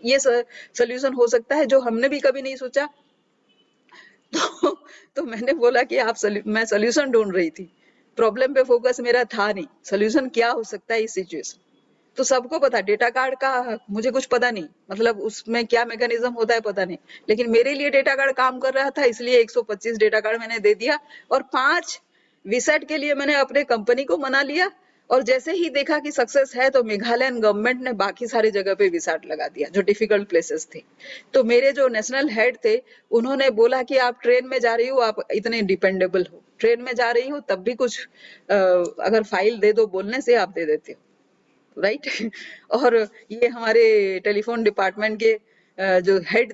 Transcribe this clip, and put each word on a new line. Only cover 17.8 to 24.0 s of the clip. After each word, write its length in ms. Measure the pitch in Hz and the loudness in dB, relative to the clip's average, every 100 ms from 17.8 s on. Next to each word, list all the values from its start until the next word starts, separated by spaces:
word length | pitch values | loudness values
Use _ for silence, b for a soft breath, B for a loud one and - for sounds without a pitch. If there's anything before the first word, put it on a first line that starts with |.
| 285 | 0
data 260 | 269 277 269 | 2 2 0
card 200 | 269 262 | 0 2
काम 240 | 254 254 | 0 0
कर 140 | 262 | -2
रहा 160 | 262 277 | 0 -2
था, 140 | 285 | 0
इसलिए 340 | 269 226 240 247 | 0 0 2 4
एक 140 | 226 | 4
सौ 100 | 247 | 0
पच्चीस 360 | 220 202 226 226 | -4 -6 -4 0
data 220 | 214 214 | 2 2
card 200 | 214 226 | -2 -4
मैंने 200 | 226 226 | -6 0
दे 140 | 208 | 0
दिया 260 | 208 240 302 B B B | 2 0 -2 B B B
और 120 | 254 | -2
पांच 580 | 262 277 269 339 - - _ _ _ _ 190 | -2 0 0 0 -4 -14 _ _ _ _ -4
वीसैट 400 | 240 311 302 - | -2 0 0 0
के 100 | 302 | -4
लिए 160 | 294 | -2
मैंने 200 | 277 285 | -2 0
अपने 300 | 285 269 269 | 0 2 0
company 400 | 277 233 208 247 | 0 -2 0 0